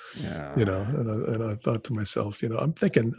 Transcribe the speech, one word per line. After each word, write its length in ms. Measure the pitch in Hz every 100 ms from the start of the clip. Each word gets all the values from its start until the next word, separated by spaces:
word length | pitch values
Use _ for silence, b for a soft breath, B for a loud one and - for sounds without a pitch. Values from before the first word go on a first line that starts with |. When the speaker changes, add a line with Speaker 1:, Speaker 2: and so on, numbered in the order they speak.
| B B
Speaker 1:
Yeah. 400 | 101 78 71 -
Speaker 2:
You 80 | 104
know, 160 | 95
and 280 | 101 147 117
I, 220 | 107 -
and 100 | 113
I 100 | 113 107
thought 260 | - 117
to 80 | -
myself, 480 | 110 104 - 104 101
you 60 | 117
know, 80 | 113
I'm 140 | 147
thinking, 400 | 165 208 - 113